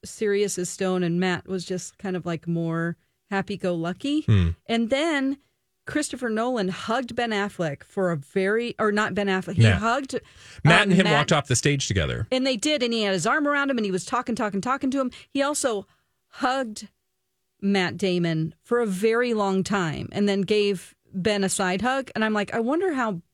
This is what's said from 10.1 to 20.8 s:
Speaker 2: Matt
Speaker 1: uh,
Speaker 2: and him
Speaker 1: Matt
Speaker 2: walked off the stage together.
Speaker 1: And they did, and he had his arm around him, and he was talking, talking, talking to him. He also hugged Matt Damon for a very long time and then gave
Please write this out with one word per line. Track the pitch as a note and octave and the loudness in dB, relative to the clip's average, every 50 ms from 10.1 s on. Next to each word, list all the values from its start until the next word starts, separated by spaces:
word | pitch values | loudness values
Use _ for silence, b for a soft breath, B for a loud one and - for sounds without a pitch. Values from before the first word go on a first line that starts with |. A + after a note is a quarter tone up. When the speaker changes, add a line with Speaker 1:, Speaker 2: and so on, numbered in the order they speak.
| - - B B B B B B B B B | -6 -8 B B B B B B B B B
Speaker 2:
Matt | D3+ E3+ F3+ | 6 8 8
Speaker 1:
uh, | G#3 | 6
Speaker 2:
and | G3+ F3+ | 6 6
him | F3 F#3 | 6 6
Speaker 1:
Matt | - D#3 C#3+ | 6 4 2
Speaker 2:
walked | D3 - | 4 4
off | E3+ D3 C#3 - | 2 2 4 2
the | B2+ | 0
stage | - - D3+ C#3+ C#3 - - | 2 4 2 2 2 0 0
together. | - F#2+ D#2+ C2+ A#1+ A#1 A2+ - | 0 0 2 0 -2 -4 -2 -2
Speaker 1:
And | C4 C4 B3+ | -2 0 0
they | C4+ C4 G#3+ | 0 -2 0
did, | - D4+ D4+ D4 B3 | 0 0 0 0 0
and | A#3+ A#3 | 0 0
he | A3+ G#3+ | 0 0
had | G3+ F#3+ | 0 0
his | F#3 D#3+ | 0 2
arm | G#3+ C4 D#4 D4 C#4+ | 2 2 2 2 2
around | C#4+ C#4+ C#4 C#4 | 2 2 2 0
him, | C#4 A#3+ | 0 0
and | G#3+ | 0
he | G3+ | 0
was | F#3 F#3 - | -2 -2 -2
talking, | - - A#3+ B3 - A#3 | -2 -2 -2 -2 -2 -2
talking, | G#3 A#3+ G#3 F#3+ G3 | -2 -2 -2 -2 -2
talking | F3 B3 C4 C#4 - C4+ | -2 -2 -2 0 0 -2
to | B3+ C#4 | 0 0
him. | C4+ B3+ B B B B _ | -2 -2 B B B B _
He | C#4 | 0
also | C#4 C#4 D4+ - - C4 A3+ G3+ F#3+ _ _ _ _ _ _ _ _ _ | 0 0 0 0 -2 -2 -2 -2 -6 _ _ _ _ _ _ _ _ _
hugged | _ - - C4 B3+ C4+ C4+ A3+ G#3 - - - _ _ _ _ _ _ _ _ _ _ _ _ _ _ | _ -2 -2 0 0 0 -2 -6 -8 -12 -14 -18 _ _ _ _ _ _ _ _ _ _ _ _ _ _
Matt | - G3 G3+ G3 F#3 F3 A2 E3+ | -2 0 2 2 0 0 -2 -2
Damon | G3 F#3+ F3+ F3+ F3 E3+ E3 D#3+ D#3+ D#3+ - _ _ | -2 0 2 2 0 0 0 0 -2 -2 -6 _ _
for | - A#3+ A#3+ | -2 0 0
a | A#3+ A3 | 0 0
very | F#3 F3+ G3+ A3+ A3+ A#3 B3 B3 A#3 | -2 0 2 2 2 2 2 0 0
long | G#3+ G3+ G3 G3 F#3+ F#3+ | 0 2 2 2 0 0
time | - G#3 G3+ F3+ D#3+ C#3+ C3+ - - | 0 0 0 0 -2 -4 -6 -8 -8
and | - - G#3 G3+ | -2 0 0 2
then | G3 G3 | 2 0
gave | G3 - G#3 G#3+ G#3 G3+ G3+ F3 | 0 2 2 2 2 2 0 -4